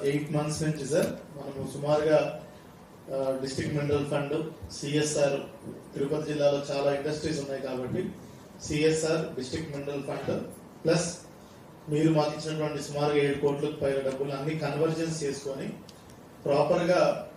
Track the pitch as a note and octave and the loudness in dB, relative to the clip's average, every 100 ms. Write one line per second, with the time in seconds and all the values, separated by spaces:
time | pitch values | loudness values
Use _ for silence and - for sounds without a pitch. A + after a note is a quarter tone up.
0 | C#3 D3 C#3+ D3+ D3+ - D#3 D3+ B2+ D#3+ | 2 0 0 0 0 0 -2 -2 0 2
1 | - - - C#3+ C3+ C3+ C3 C3+ C#3+ D3+ | 2 -2 -12 -12 -12 -8 -8 -4 2 2
2 | D#3 D3+ C#3 - - - - - - - | 6 4 4 -4 -14 -18 -20 -20 -20 -20
3 | - C3+ C3+ C3 C3+ - D#3+ D3 D3 D3 | -8 -2 -2 -2 -4 -4 -2 -2 0 0
4 | C#3+ C#3+ C#3 D#3 - - - - C#3 D3 | 2 -2 0 -2 -4 -8 -14 -8 -2 0
5 | D3+ C#3+ C#3+ C#3 - - - - - D3+ | 2 2 2 2 -6 -12 -14 -14 -12 -4
6 | C#3 D3+ D3 D3+ C#3+ C#3+ - C#3 C#3+ C#3+ | -2 0 -2 2 4 4 0 0 2 2
7 | D3 D3 D#3+ C#3+ C#3 C3+ C3 B2+ B2+ B2 | -2 -2 -2 -4 -4 -6 -4 -4 -4 -2
8 | - - - - - - - D3 D#3 D#3+ | -4 -8 -16 -18 -20 -16 -4 2 4 4
9 | D#3 E3 - - B2 D#3+ D#3 C#3+ C#3+ C#3+ | 2 0 -2 -6 -6 -6 -6 -8 -6 -6
10 | - - - - - - - - D#3+ E3 | -4 -6 -4 -4 -6 -12 -18 -4 2 4
11 | - - - - - - - - - D3+ | 2 -6 -14 -20 -20 -20 -20 -18 -2 4
12 | D#3+ D#3 D3+ - D#3+ D#3 D3+ D3 - C#3+ | 6 6 4 0 -6 -4 -2 -4 -6 0
13 | D3 D3 C#3+ C#3 C#3+ C#3+ D3+ D3 C#3 C3+ | 2 4 4 4 2 2 -2 0 0 2
14 | C3+ C3 C#3+ C#3 D3+ D#3 C#3+ C#3+ D#3+ D#3 | 0 -2 -2 -2 -2 -2 -2 0 0 2
15 | D#3+ - C#3 B2+ C#3 C3+ G#3 - - - | -2 -2 -2 -4 -6 -6 -8 -10 -14 -20
16 | - - - - D3 C#3+ D3 E3+ E3+ F3 | -20 -20 -20 -8 2 4 6 4 6 6
17 | D3+ - - | 6 2 -4